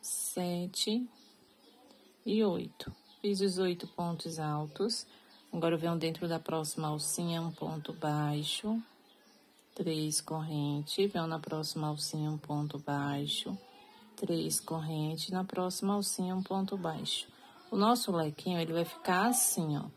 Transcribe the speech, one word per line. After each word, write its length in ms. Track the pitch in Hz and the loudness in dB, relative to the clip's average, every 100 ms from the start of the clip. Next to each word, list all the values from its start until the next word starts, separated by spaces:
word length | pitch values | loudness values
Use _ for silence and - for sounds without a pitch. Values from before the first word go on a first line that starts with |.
sete 1080 | - - - - 180 175 180 - - 220 247 - - - - _ - - - - - - | -6 -6 -4 -2 0 0 -2 -2 0 2 0 -8 -20 -20 -20 _ -20 -20 -20 -20 -20 -10
e 200 | - 208 | 0 4
oito. 500 | 214 165 - - - - - - | 4 2 -2 -8 -12 -12 -18 -4
Fiz 200 | 208 202 | 0 2
os 180 | 196 180 | 2 4
oito 300 | 190 175 180 | 2 0 -4
pontos 500 | - 175 165 170 160 | -4 -2 -2 -4 -4
altos. 680 | 151 151 151 147 208 - - - - - - | -2 -2 -4 0 0 0 -6 -16 -20 -20 -8
Agora, 220 | 170 165 | 0 2
eu 40 | 165 | 4
venho 180 | 170 170 | 2 2
dentro 320 | 160 160 170 | 0 0 -2
da 100 | 165 | -2
próxima 500 | 160 165 156 - 156 | 0 -2 -2 -2 -2
alcinha, 540 | 151 147 - 170 165 | -2 -2 -2 0 0
um 80 | 165 | -2
ponto 420 | 165 156 160 147 | -4 -4 -4 -6
baixo, 880 | - 156 147 147 147 147 - 208 226 226 - - - - - - _ - | -4 0 2 2 0 0 -2 0 -2 -2 -16 -20 -20 -20 -20 -20 _ -20
três 460 | - 170 160 156 151 | -4 -2 0 2 0
corrente, 840 | - 160 156 151 147 147 147 - 196 | -2 -4 -2 0 0 0 -2 2 2
venho 200 | 175 165 | 2 -2
na 120 | 160 | -2
próxima 500 | 151 156 156 - 151 | -4 -4 -2 -2 -2
alcinha, 420 | 151 147 156 151 | -2 -4 -2 0
um 80 | 151 | -2
ponto 400 | - 147 147 147 | -4 -2 -2 -4
baixo, 800 | 147 143 143 143 143 - - 196 - - - - - - | -2 -2 0 -2 -2 -2 -4 -6 -8 -20 -20 -20 -20 -6
três 440 | 202 170 160 156 | 0 2 2 -2
corrente, 720 | - 160 156 156 151 165 - | -2 -4 0 0 0 -2 -2
na 100 | 185 | -2
próxima 520 | 190 - 185 180 190 | 0 0 0 0 0
alcinha, 420 | 202 202 - 185 185 | 2 0 0 0 0
um 60 | |
ponto 340 | 190 190 196 196 | 0 0 0 0
baixo. 500 | 170 160 147 - - - - - - | -2 -4 -2 -4 -4 -14 -20 -20 -4
O 60 | 202 | 4
nosso 360 | 208 240 - | 6 6 4
lequinho, 460 | 175 156 151 - 180 | 2 2 0 -2 0
ele 140 | 165 | 2
vai 120 | 165 | 2
ficar 440 | 170 - - 180 220 | 0 -2 2 4 6
assim, 500 | 240 - - 160 147 | 4 2 2 0 0
ó. 60 | - | -2